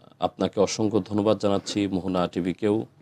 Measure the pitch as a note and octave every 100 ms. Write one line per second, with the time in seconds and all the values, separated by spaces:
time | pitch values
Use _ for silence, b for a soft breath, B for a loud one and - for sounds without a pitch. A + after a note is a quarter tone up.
0 | - - F2+ - F#2+ - F#2+ - G#2+ G#2
1 | F#2 G#2 G#2 G2+ G#2 G2 - G#2 G2+ F#2
2 | F#2 F#2 F2 F#2+ F2+ E2+ G#2 G#2+ A#2+ _